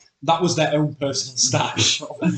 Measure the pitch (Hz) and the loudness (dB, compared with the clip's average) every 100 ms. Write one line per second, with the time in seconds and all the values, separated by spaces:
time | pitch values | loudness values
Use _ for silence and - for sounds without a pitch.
0 | _ _ 143 170 175 - 151 147 151 - | _ _ 0 2 2 2 2 2 0 -2
1 | 139 131 - - 135 147 117 110 - - | -4 -4 -4 -2 2 2 0 0 0 0
2 | - - - | -6 -2 -2